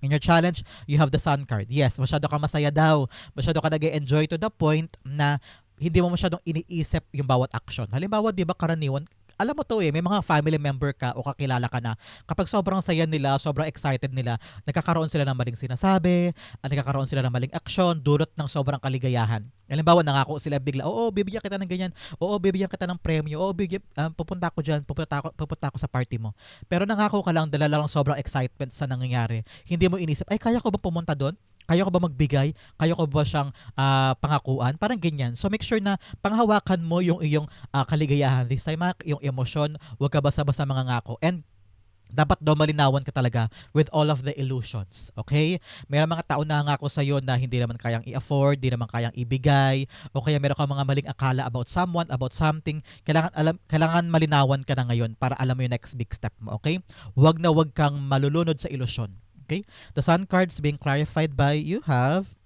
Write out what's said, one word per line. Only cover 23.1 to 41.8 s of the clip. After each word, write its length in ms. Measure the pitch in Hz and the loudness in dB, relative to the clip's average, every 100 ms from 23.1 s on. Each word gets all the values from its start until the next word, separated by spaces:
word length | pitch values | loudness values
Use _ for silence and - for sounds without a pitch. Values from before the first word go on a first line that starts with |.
| 160 151 151 | -2 -2 -2
Oo, 160 | 190 185 | -4 -2
bigyan, 240 | 196 190 - - | -4 -4 -8 -4
ah, 160 | 156 | -4
pupunta 400 | 160 165 185 175 | -4 -6 -4 -4
ako 80 | - | -4
dyan, 240 | 147 147 | -2 -2
pupunta 400 | 143 143 160 143 | -4 -6 -4 -4
ako, 80 | 147 | -6
pupunta 400 | - 151 160 143 | -8 -8 -6 -6
ako 60 | - | -6
sa 80 | 147 | -4
party 320 | 123 127 120 | -2 -2 -4
mo." 160 | 110 107 - - - | -6 -10 -18 -20 -2
Pero 160 | 175 | 0
nangako 400 | 202 214 208 208 | 0 2 2 2
ka 80 | 185 | 0
lang, 160 | 165 160 | 0 0
dala 240 | 143 151 | 0 2
lang 160 | 151 151 | 2 0
sobrang 320 | 151 143 143 | 0 0 0
excitement 560 | - 143 127 - 131 - | -2 -2 -4 -4 -10 -6
sa 160 | 143 | -6
nangyayari. 560 | 127 127 123 113 113 110 - | -4 -2 -2 -2 -4 -6 -14
Hindi 240 | - 170 185 | -6 2 2
mo 80 | 190 | 2
inisip, 320 | 160 147 - | -2 -4 -2
"Ay, 80 | 208 | -2
kaya 240 | 233 233 | 2 0
ko 80 | 226 | 0
bang 160 | 196 | -2
pumunta 320 | 190 170 165 147 | -2 -4 -4 -2
doon? 160 | 135 180 _ _ - | -2 -4 _ _ 0
Kaya 160 | 170 196 | 2 4
ko 80 | |
ba 80 | 180 | 2
magbigay? 480 | 175 135 147 139 143 - - _ | 0 0 2 4 2 -2 -14 _
Kaya 160 | 160 165 | 0 2
ko 80 | 160 | 0
ba 160 | 143 | 2
siyang, 320 | 147 151 139 - - - | 0 0 -4 -8 -14 -2
ah, 400 | 135 135 135 131 | 2 4 2 0
pangakuan?" 560 | 147 147 - 131 123 147 | 0 0 0 -2 0 0
Parang 160 | 240 240 | -2 0
ganyan. 400 | 165 147 123 120 | -2 -2 -4 -2
So, 160 | 196 | -4
make 80 | 214 | -4
sure 160 | - 226 | -2 0
na 240 | 202 196 - - | 0 -2 -4 -6
panghawakan 640 | 196 220 233 214 - 185 | -2 2 4 4 2 0
mo 160 | 165 170 | 2 0
yung 240 | 180 165 | 2 2
iyong, 240 | 151 147 151 - - | 2 0 -2 -12 -6
ah, 160 | 139 135 | -2 0
kaligayahan 640 | 156 151 143 139 127 120 | 0 2 2 4 2 0
this 160 | 131 - | -2 -2
time, 160 | 160 | -2
ah, 160 | 175 180 - | -2 -4 -4
yung 160 | 147 | -4
emosyon. 560 | 143 131 123 151 147 151 - 117 | -4 -2 -4 0 -2 -4 -16 -4
Huwag 80 | 139 | 0
ka 80 | 151 | 2
basta-basta 480 | 143 139 143 135 139 | 2 0 0 0 0
mangangako. 560 | 135 127 123 - 117 | -2 0 -2 -4 -2
And 240 | 160 180 151 _ _ _ | -2 -2 -8 _ _ _